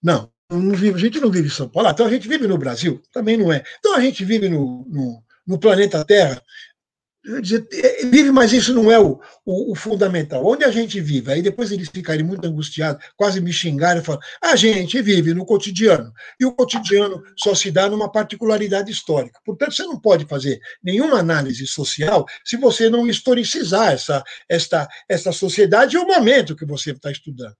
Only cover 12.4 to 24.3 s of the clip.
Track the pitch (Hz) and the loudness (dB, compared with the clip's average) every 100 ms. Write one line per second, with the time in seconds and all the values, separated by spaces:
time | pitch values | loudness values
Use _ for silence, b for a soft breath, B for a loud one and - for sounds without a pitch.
12.4 | 170 151 147 - 156 143 - _ 202 190 | -6 -6 -8 -4 -4 -6 -12 _ -2 0
13.4 | 175 160 170 143 170 170 160 147 B B | -4 -4 -4 -2 0 0 -2 -6 B B
14.4 | 339 269 220 208 175 247 208 196 160 170 | 0 2 4 2 -2 -2 0 2 2 -2
15.4 | 185 208 208 180 220 160 113 B B B | 0 0 0 0 2 2 0 B B B
16.4 | 254 247 247 226 214 202 202 185 - - | -4 0 -2 -2 0 0 0 -4 -14 -6
17.4 | - 196 196 165 196 214 208 220 214 208 | -2 0 0 0 0 0 -2 -2 -4 -4
18.4 | 226 214 208 196 202 220 - 151 123 _ | -2 0 0 -4 -4 -10 -4 -2 -2 _
19.4 | - 185 285 - 359 269 220 175 147 143 | -12 -6 -4 -4 -8 -4 2 2 2 -6
20.4 | 135 131 B B 180 196 311 254 170 160 | -6 -6 B B -4 0 2 2 2 0
21.4 | 135 120 135 - 135 - 156 202 - B | -2 -6 -8 -8 -8 -4 0 0 -2 B
22.4 | - 240 262 - 226 240 240 208 - 247 | -10 0 2 2 0 2 0 -2 0 0
23.4 | 208 - 208 190 220 - - 143 - | 0 -4 -2 0 2 0 -2 -6 -6